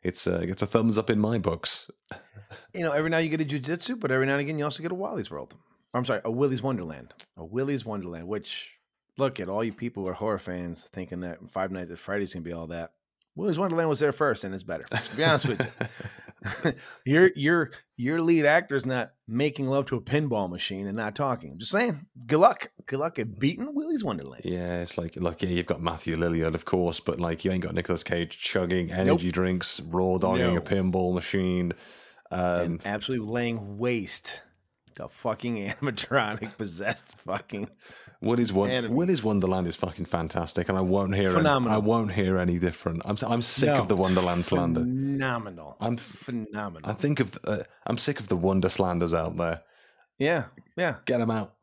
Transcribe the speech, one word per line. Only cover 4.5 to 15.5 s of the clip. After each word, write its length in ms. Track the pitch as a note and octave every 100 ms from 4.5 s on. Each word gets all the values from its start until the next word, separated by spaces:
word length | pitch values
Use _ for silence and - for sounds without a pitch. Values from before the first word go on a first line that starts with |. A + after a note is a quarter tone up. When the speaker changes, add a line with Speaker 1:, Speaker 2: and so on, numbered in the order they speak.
| D#3
Speaker 2:
you 60 |
also 180 | D3 C#3+
get 100 | E3
a 40 | F3+
Wally's 340 | G3 A3 F#2+
World. 240 | D2+ - - _ _ _
I'm 100 | B2
sorry, 160 | B2 G#2+
a 60 | A2+
Willy's 320 | A#2 C#3 C3
Wonderland. 500 | B2+ A#2+ E2+ D2 - - - -
A 80 |
Willy's 400 | E2 A2+ C#3 C#3
Wonderland, 420 | A2 G#2 F2+ E2+ F2
which, 420 | G#2 - - - - _ _ _ -
look 220 | C3+ C3
at 80 | F2+
all 160 | G2
you 80 | A#2
people 300 | G2+ A#2 G2
who 60 | F#2
are 20 |
horror 240 | F2+ G#2+ G2+
fans 460 | - F2+ F2 E2+ -
thinking 280 | - F2+ F2+
that 180 | F2+ E2 -
Five 200 | - F#2+
Nights 200 | F#2 F2
at 80 | E2+
Freddy's 360 | - G2+ F#2+
gonna 80 | F2+
be 80 | E2
all 140 | E2 E2
that. 240 | E2+ E2 _ _ _ _
Willy's 240 | - F#2+ D#3+
Wonderland 300 | F#3+ E3 E3
was 80 | C#3+
there 120 | D3
first, 320 | C3+ D3 A2+
and 100 | G2
it's 80 | F#2+
better. 200 | F2+ E2
To 320 | - - - A2
be 60 |
honest 220 | D#3+ D3+
with 140 | C3+